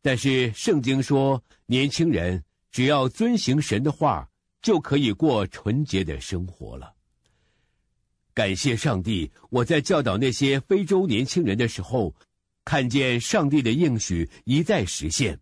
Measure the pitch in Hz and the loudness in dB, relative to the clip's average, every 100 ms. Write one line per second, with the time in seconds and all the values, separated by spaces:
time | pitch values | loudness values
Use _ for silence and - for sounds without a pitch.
0 | 143 127 139 131 123 107 - 165 120 135 | 0 0 2 2 2 -2 0 0 2 0
1 | 131 139 135 135 _ _ _ 123 143 - | 2 2 2 0 _ _ _ 0 0 0
2 | 165 107 87 92 - _ _ - 127 147 | 0 2 0 -4 -6 _ _ -2 2 2
3 | 131 - 226 233 - 139 147 104 139 143 | 0 0 0 0 0 0 0 0 -2 0
4 | 151 90 65 _ _ _ - 190 - 143 | 0 -2 -6 _ _ _ 0 0 2 0
5 | 135 101 156 117 98 - - 123 147 95 | 0 0 2 2 0 -4 -4 -2 0 -2
6 | 82 69 - 90 90 - 53 62 65 _ | -2 -6 -8 -8 -8 -12 -16 -16 -18 _
7 | _ _ _ _ _ _ _ _ _ _ | _ _ _ _ _ _ _ _ _ _
8 | _ _ _ - 104 95 143 117 160 101 | _ _ _ -2 0 0 0 0 0 -2
9 | 90 104 73 _ - 123 113 160 - 170 | -2 -2 -4 _ -4 -2 2 0 2 0
10 | 117 95 131 117 139 139 - 196 180 190 | 2 0 0 0 0 0 0 0 2 0
11 | 190 107 131 - 147 101 120 - 92 120 | 2 0 0 0 0 0 -2 -4 -6 -2
12 | 98 - _ _ _ _ - 151 127 131 | -2 -6 _ _ _ _ -4 -2 0 0
13 | 131 120 - 214 143 147 120 120 170 117 | 0 0 0 0 2 2 2 2 2 0
14 | - 87 82 - - 135 165 196 92 - | -2 -4 -4 -8 -2 0 2 0 0 -4
15 | - 80 120 78 | -6 -2 -2 -4